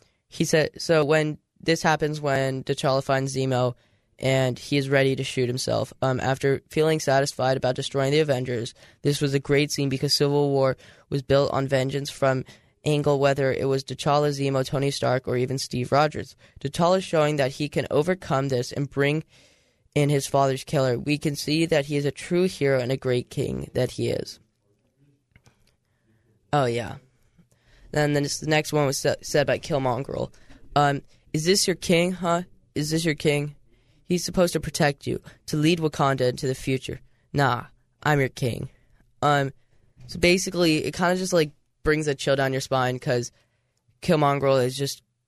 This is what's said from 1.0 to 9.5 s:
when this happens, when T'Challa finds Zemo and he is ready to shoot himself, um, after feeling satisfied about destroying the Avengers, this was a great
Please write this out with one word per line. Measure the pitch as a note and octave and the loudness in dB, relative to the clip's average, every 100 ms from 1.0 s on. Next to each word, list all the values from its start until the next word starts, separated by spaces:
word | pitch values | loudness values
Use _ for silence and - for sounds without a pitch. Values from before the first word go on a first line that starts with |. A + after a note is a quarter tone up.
when | C#3+ D#3 D3+ D3 _ _ | 4 2 2 -4 _ _
this | - E3 | -2 0
happens, | E3 D3+ D3+ D3+ | 2 0 -2 -2
when | D3 C3+ C3+ C3 | -2 0 0 -2
T'Challa | C#3 C#3 D3 C3+ | -4 -2 0 0
finds | C#3 C3+ C3+ C3+ | 2 0 0 -2
Zemo | C3 B2 B2+ - _ _ _ - | 0 2 0 -4 _ _ _ -4
and | C3 C3 C3 A#2+ | 0 2 0 -4
he | - C#3+ | -2 -2
is | C3+ | 0
ready | C#3 C3+ | 2 2
to | C3+ | 0
shoot | C3+ C3+ B2 | -4 -2 -2
himself, | B2+ A#2 A2+ A2+ - | -2 -2 -2 -4 -4
um, | C3 B2+ | -2 0
after | B2+ C3+ C#3 C3+ - | -2 0 0 -2 -2
feeling | D#3 D#3 D#3 | 0 2 2
satisfied | - C3+ C#3 - B2+ C3+ | 2 2 2 0 -2 0
about | B2+ C3 | 0 -2
destroying | - C#3 C3+ | -4 -2 2
the | D3+ | 2
Avengers, | D3 B2+ B2+ A#2+ C3 - - _ | 2 0 -2 -6 -6 -12 -20 _
this | C#3+ C#3+ | -2 0
was | C#3+ | 0
a | C#3 | -2
great | C#3 | 2